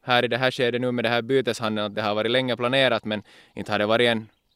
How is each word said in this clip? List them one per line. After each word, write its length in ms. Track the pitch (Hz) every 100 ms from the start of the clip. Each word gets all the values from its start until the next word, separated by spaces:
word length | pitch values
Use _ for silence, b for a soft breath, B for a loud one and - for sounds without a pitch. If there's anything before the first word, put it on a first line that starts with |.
| -
här 200 | 123 120
i 40 |
det 100 | 117
här 120 | 131
skedet 300 | - 123 120
nu 120 | 123
med 120 | 123 113
det 40 |
här 140 | 120
byteshandeln, 640 | 117 135 120 113 110 107 104
att 80 | 104
det 80 |
har 120 | 107 104
varit 160 | 110
länge 260 | 127 131 120
planerat, 480 | 120 135 131 113 110
men 180 | 107 - B B B
inte 180 | 101
har 60 | 104
det 80 | 104
varit 220 | 113 120
en 200 | 113 110 _ _